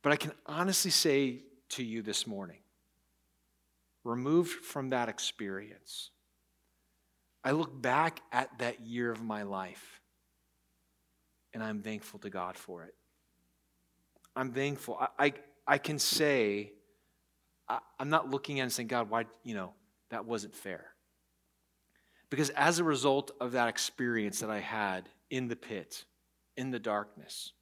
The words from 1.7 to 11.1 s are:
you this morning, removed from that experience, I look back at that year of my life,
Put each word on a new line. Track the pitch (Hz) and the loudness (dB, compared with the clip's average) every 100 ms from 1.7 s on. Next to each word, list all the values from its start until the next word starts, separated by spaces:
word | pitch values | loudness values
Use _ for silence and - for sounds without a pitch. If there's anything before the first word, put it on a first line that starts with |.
| - 120 | -8 -4
you | 113 | -4
this | 107 98 - | -2 -2 -2
morning, | 101 92 82 _ _ _ _ _ _ _ _ _ _ _ _ _ _ | -6 -8 -14 _ _ _ _ _ _ _ _ _ _ _ _ _ _
removed | 120 120 131 165 170 | -4 -2 4 4 4
from | - - 147 131 | -4 -8 -6 0
that | 127 117 | 0 0
experience, | 107 - - 101 95 85 95 - - - _ _ _ _ _ _ _ _ _ _ _ _ _ 127 | -2 -6 -4 -6 -6 -10 -18 -16 -14 -14 _ _ _ _ _ _ _ _ _ _ _ _ _ 0
I | |
look | 151 151 131 | 0 0 -2
back | 123 135 160 - - | 2 4 4 0 -4
at | 120 135 117 | -2 -2 -2
that | 120 - | -4 -4
year | 113 120 120 | -6 -2 -2
of | 110 | -2
my | 113 107 | -4 -4
life, | 104 98 92 90 - - _ _ _ _ _ _ _ _ _ _ _ | -4 -6 -6 -12 -18 -20 _ _ _ _ _ _ _ _ _ _ _